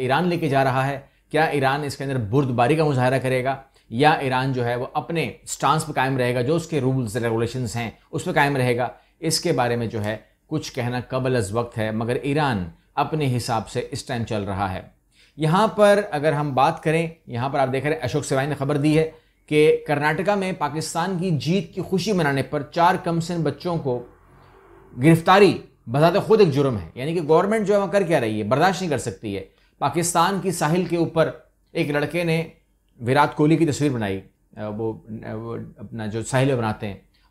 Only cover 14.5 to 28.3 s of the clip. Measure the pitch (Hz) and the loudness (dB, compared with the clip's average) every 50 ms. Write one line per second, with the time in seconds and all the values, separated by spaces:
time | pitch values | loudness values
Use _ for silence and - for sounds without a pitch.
14.5 | 95 95 101 92 92 90 - - _ _ _ _ _ _ _ _ - 139 156 151 | -4 -4 -4 -4 -4 -8 -10 -14 _ _ _ _ _ _ _ _ -8 -2 0 2
15.5 | 170 196 220 214 - 208 208 202 202 208 202 - 147 147 143 156 143 147 147 147 | 2 2 2 2 4 4 6 6 6 4 2 -2 -2 0 0 2 2 0 -2 -2
16.5 | 127 131 135 165 170 - - 156 156 165 165 165 165 _ - 131 123 117 123 135 | 2 2 2 2 2 0 -2 0 0 0 -2 -4 -8 _ -14 -8 -6 -4 -4 -2
17.5 | 139 143 135 127 131 135 135 151 156 - 131 120 - 147 - - 143 131 135 151 | 0 0 0 0 0 -2 0 -2 -2 -2 -4 -2 -2 -2 -2 0 0 0 0 -2
18.5 | 143 143 135 143 147 143 147 156 151 156 160 160 - - _ _ _ _ _ - | -2 -4 -2 -2 0 0 2 2 4 2 2 0 -4 -14 _ _ _ _ _ 0
19.5 | 151 151 151 160 156 156 - - 143 143 147 151 156 190 170 208 208 196 190 185 | 4 4 6 6 4 2 2 -2 -2 0 0 0 0 0 0 0 0 0 0 -4
20.5 | 180 - 151 143 147 156 156 - - 165 175 190 190 160 185 190 156 123 113 147 | -4 -4 -4 -4 -4 -4 -6 -6 -4 -4 -4 -2 -2 -2 -2 -2 -2 -2 0 0
21.5 | 185 202 - - - 190 - - 196 185 180 220 202 180 156 139 139 135 131 - | 0 0 -2 -4 -8 -8 -6 -2 -2 -2 0 0 0 2 2 0 0 -2 -2 -4
22.5 | 151 147 139 - - 170 165 180 180 170 - 170 165 165 165 - 175 170 156 147 | -4 -6 -6 -4 0 2 4 4 4 2 -2 -2 -2 -2 -2 -4 -4 -2 -2 -2
23.5 | 135 - - 180 170 143 131 131 123 123 - - - _ _ _ - - - - | -4 -4 -6 -4 -4 -2 -2 -2 -4 -4 -6 -12 -20 _ _ _ -20 -20 -20 -20
24.5 | - - - - - - - - - 123 127 160 165 165 - 185 185 202 208 165 | -20 -20 -20 -20 -20 -20 -20 -14 -4 2 6 6 6 6 6 6 8 8 8 6
25.5 | 120 - - - _ _ - 117 117 143 160 175 180 196 - 165 220 214 202 156 | 6 2 -6 -14 _ _ -10 -4 0 4 4 4 4 2 2 4 6 6 6 6
26.5 | 123 143 143 135 117 98 82 80 - 117 131 160 165 185 151 143 160 170 180 202 | 4 2 2 0 0 -2 -6 -10 -10 -8 -6 -4 -4 -2 2 4 4 4 4 2
27.5 | 226 220 202 180 208 202 196 165 185 202 190 160 165 139 117 107 | 0 0 0 2 2 2 2 0 0 0 0 2 0 0 0 0